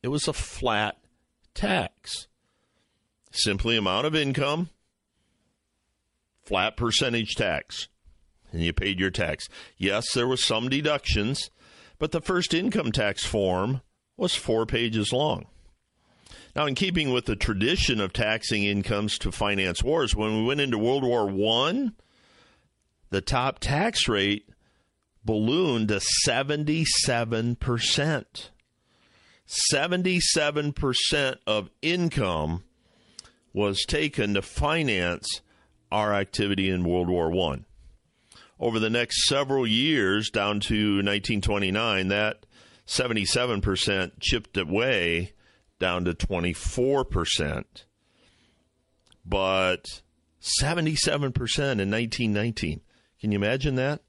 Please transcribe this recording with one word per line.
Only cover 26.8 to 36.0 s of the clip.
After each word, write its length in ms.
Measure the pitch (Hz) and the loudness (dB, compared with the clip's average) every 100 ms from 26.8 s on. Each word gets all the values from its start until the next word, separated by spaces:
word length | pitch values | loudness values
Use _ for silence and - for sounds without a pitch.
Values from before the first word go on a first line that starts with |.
| 156 - - 120 117 117 117 117 | 0 0 2 0 0 -2 0 -2
percent. 960 | - 117 - - 147 147 - - - _ _ _ _ _ _ _ _ _ _ | -2 0 0 0 0 -2 -6 -18 -18 _ _ _ _ _ _ _ _ _ _
Seventy-seven 1300 | - - 143 165 180 185 180 - 165 147 147 147 | -2 0 2 0 0 0 0 2 2 2 0 -2
percent 680 | 139 139 123 - 151 135 131 - | -2 0 0 0 0 0 -4 -2
of 240 | 107 92 _ | -2 -2 _
income 800 | 156 180 170 - 101 82 76 85 - _ _ _ _ - - _ _ | -2 0 0 0 0 0 -2 -4 -6 _ _ _ _ -20 -20 _ _
was 320 | 98 101 98 - | -2 0 0 -2
taken 480 | 147 156 147 104 | 0 0 0 0
to 80 | 101 | 0
finance 1000 | - - 147 160 147 98 87 87 - - _ _ _ _ _ | -2 -2 0 0 0 0 0 -2 -6 -8 _ _ _ _ _
our 220 | 104 | -2